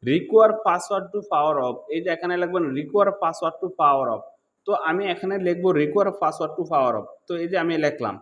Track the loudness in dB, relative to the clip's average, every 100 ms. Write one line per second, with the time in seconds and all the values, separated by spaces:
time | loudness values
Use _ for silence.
0 | 0 0 4 6 6 6 0 0 0 -4
1 | -4 -8 -2 0 2 0 -2 -4 -6 -6
2 | -4 -4 -2 -2 -2 0 -2 -2 -6 0
3 | 0 2 -4 -2 -4 -4 -10 2 4 4
4 | 2 -4 -8 _ _ _ -2 -2 0 -2
5 | -2 -4 -4 -2 -2 0 2 2 2 2
6 | 0 0 -2 -2 -6 -6 -2 2 2 0
7 | -4 -16 _ -6 -2 -2 0 2 0 0
8 | -6 -6